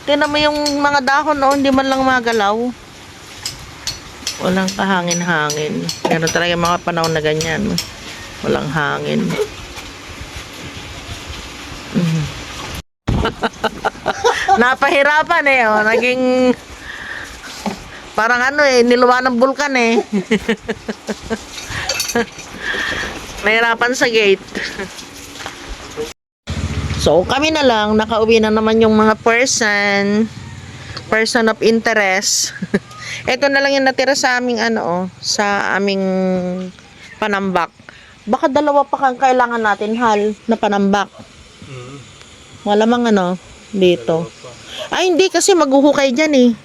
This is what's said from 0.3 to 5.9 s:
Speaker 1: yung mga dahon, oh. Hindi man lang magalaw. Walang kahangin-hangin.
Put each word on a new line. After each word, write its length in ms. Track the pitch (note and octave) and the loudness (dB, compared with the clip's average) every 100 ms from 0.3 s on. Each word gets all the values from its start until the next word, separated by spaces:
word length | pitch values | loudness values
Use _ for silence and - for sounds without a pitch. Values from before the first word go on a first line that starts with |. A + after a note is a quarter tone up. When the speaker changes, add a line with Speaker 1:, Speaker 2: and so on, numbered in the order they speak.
| D4 | 2
Speaker 1:
yung 200 | D4+ D4 D4 C#4+ | 2 0 -2 0
mga 180 | C#4+ C#4+ | 2 2
dahon, 360 | C4 C#4 D4+ D4 | 2 0 2 2
oh. 140 | C4+ | 2
Hindi 160 | C#4+ C#4 | 2 2
man 180 | C4+ C4+ | 2 2
lang 140 | C4 | 2
magalaw. 560 | C4 B3+ A#3 A3+ G3+ G#3+ B3 A#3 - - - - - - - - - - - - - - - - | 2 2 0 0 2 0 -2 -6 -16 -20 -20 -20 -20 -14 -14 -12 -18 -12 -12 -12 -14 -12 -12 -4
Walang 280 | F#3 F#3 F#3+ | -2 0 -2
kahangin-hangin. 1000 | F#3+ G3 F#3 F3 E3+ F3 E3 D3+ D3+ D3+ - E3 | -2 0 0 0 -2 0 0 0 -2 -4 -4 -6